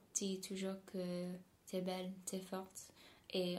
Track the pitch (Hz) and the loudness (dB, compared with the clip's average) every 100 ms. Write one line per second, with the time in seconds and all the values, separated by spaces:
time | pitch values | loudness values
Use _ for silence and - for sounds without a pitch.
0 | - - 196 190 - 190 190 190 - 185 | 0 2 2 0 0 0 0 -2 -4 -2
1 | 180 180 180 180 - - - 185 180 185 | 0 0 -2 -4 -10 -18 -2 0 2 0
2 | 185 190 - 185 185 190 190 - - - | -2 -4 -2 -2 0 -4 -4 -10 -14 -16
3 | - - - 190 180 | -20 -20 0 4 4